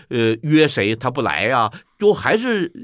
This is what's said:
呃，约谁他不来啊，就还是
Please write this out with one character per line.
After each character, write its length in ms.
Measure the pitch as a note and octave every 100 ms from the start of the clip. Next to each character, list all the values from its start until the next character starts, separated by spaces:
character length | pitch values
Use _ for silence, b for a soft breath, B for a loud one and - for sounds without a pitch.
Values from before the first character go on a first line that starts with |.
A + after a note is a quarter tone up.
| -
呃， 280 | B2+ A2+ A2+
约 240 | D3+ D#3 D3
谁 280 | A2+ G2+
他 160 | A2 B2+
不 120 | C3
来 260 | G#2 D2 G#2+
啊， 220 | C3 A2 B - _
就 140 | G#3
还 260 | G3 F3+ A3
是 340 | B3 G#3+ E3+ -